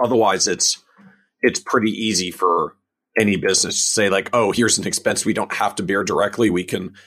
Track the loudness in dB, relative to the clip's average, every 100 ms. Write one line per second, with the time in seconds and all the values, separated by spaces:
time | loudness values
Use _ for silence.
0 | 0 2 2 2 0 0 -2 -2 _ _
1 | -20 _ _ _ 0 0 -2 0 0 -2
2 | -2 -2 -4 -2 0 0 -2 -8 _ _
3 | _ 0 2 2 2 0 0 -2 -2 0
4 | 2 0 0 0 2 2 2 2 -2 -2
5 | -2 -2 -2 -2 -4 -2 -4 -4 -2 -2
6 | 0 0 0 2 2 2 -2 -6 -6 -14